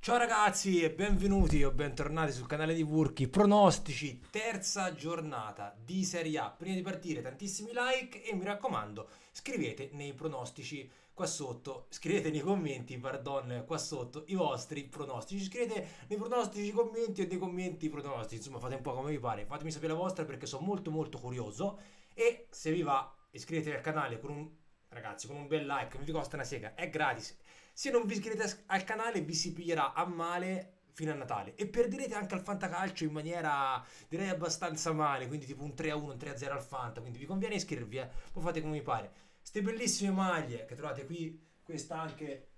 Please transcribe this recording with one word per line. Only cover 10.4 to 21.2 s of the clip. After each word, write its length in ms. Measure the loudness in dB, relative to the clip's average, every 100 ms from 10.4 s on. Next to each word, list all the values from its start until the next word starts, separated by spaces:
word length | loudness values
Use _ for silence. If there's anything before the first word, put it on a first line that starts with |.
| -8 -10 -10 -8 -10 -18 -20
qua 140 | -4 -4
sotto, 640 | -2 -4 -6 -8 -10 -10
scrivete 400 | -8 2 2 2
nei 100 | 0
commenti, 560 | 2 2 2 -2 -6 -6
pardon, 680 | -4 -4 -2 -2 -2 -6 -4
qua 100 | -4
sotto 480 | -2 -4 -6 -10 -4
i 60 |
vostri 500 | 2 2 0 -4 -8
pronostici. 600 | -8 -8 -6 -6 -6 -6
Scrivete 420 | -6 -2 -2 -2 -4 -12 -6
nei 80 | -4
pronostici 560 | 0 0 0 0 -2
commenti 480 | 2 2 2 -2 0
e 60 | 0
nei 100 | 0
commenti 480 | -2 -2 -4 -2
i 60 | -4
pronostici, 460 | -4 -4 -4 -4 -8
insomma 240 | -8 -8
fate 160 | -4 -4
un 40 |
po' 140 | -4
come 160 | -4 -2
vi 80 | -2
pare. 260 | -2 -2
Fatemi 260 | -4 -6 -6
sapere 220 | -4 -2
la 60 | 0
vostra 260 | 0 -2
perché 220 | -4 -6 -6
sono 180 | -4
molto 260 | -2 -2 -2
molto 280 | -2 -2
curioso 600 | -4